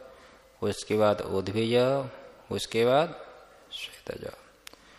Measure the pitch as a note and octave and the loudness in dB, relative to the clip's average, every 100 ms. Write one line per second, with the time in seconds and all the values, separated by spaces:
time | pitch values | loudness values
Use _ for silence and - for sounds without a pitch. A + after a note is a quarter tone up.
0 | - - - - _ - G#2 G2 - G#2+ | -20 -20 -20 -20 _ -6 -4 -4 -2 4
1 | G#2 G2+ - F#2+ F#2+ G#2+ A2+ A#2+ B2+ C#3 | 4 4 0 -2 -2 0 2 4 4 2
2 | B2+ - - - - G2+ - A2+ A#2+ C#3 | -4 -10 -20 -18 -8 -6 -2 2 4 4
3 | E3+ - - - - - - - - - | 2 -4 -18 -20 -20 -20 -18 -14 -14 -14
4 | - - - - - - - - - | -14 -12 -12 -14 -20 -20 -20 -20 -20